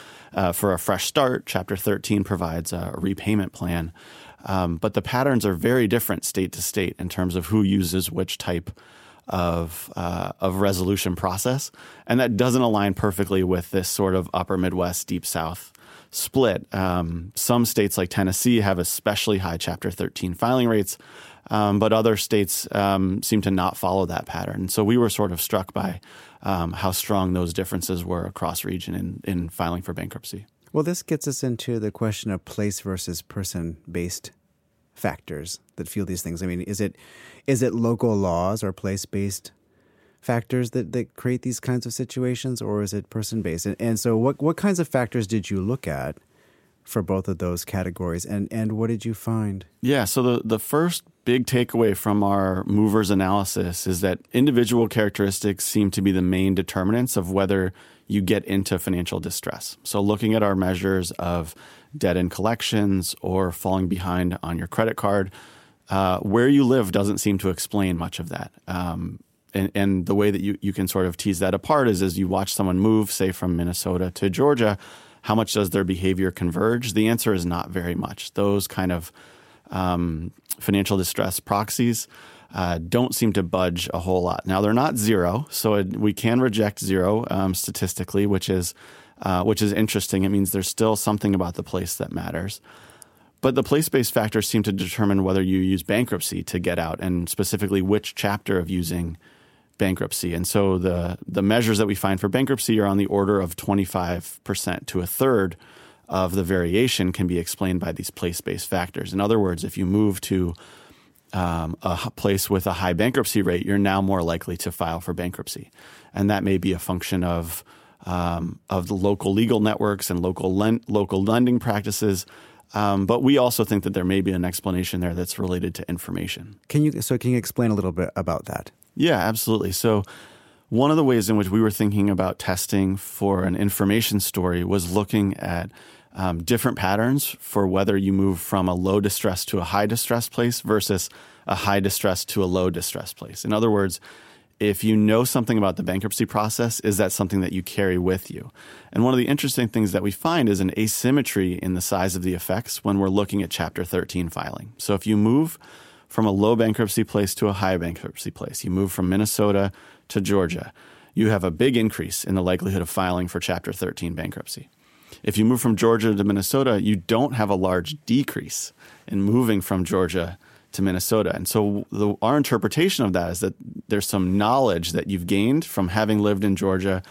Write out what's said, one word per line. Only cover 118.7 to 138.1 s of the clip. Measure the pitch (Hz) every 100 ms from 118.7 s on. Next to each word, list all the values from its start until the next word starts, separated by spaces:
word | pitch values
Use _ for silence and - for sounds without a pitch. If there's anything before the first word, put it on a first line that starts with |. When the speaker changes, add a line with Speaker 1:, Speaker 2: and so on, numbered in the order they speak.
Speaker 1:
of | 95 87
the |
local | 98 101 101 98
legal | 101 113 113
networks | 107 - 104 101 -
and | 87
local | 90 87 92
len-, | 92 107 117 -
local | 104 98 95
lending | 98 117 123 123
practices. | 120 104 107 98 107 92 - - - - _
Um, | 101 104 98 98
but | 120
we | 131 143
also | 123 -
think | 107 104
that | 101
there | 95
may | 90 95
be | 95
an | 92
explanation | 90 90 98 90 90 90
there | 87
that's | 87 90 -
related | 92 90 90 90
to | -
information. | 85 - 90 87 - 104 101 -
Speaker 2:
Can | 143
you, | 151 123
so | 113 123
can | 120
you | 123
explain | 98 - 117
a |
little | 104 92
bit | 87 87
about | - 90 80
that? | - - - - _
Speaker 1:
Yeah, | - 160 117
absolutely. | 90 110 - 110 95
So | 92 117 104 95 - - - - _ _
one | 113 139
of | 156
the |
ways | 139 120 98
in | 107
which | 92
we | 107
were | 110
thinking | 101 104 101 101
about | 92 92 -
testing | - 92 - 101 95 95
for | - - 101 95
an | 92 90
information | 101 - 98 110 110 104
story | - 98 90 87
was | 90 98 87
looking | 98 104 110 98 -
at, | 92 87 82 - - - _ -
um, | 92 85
different | 82 117 127 -
patterns | 92 101 117 139 - -
for | - 104 95
whether | 95 98 98
you | 98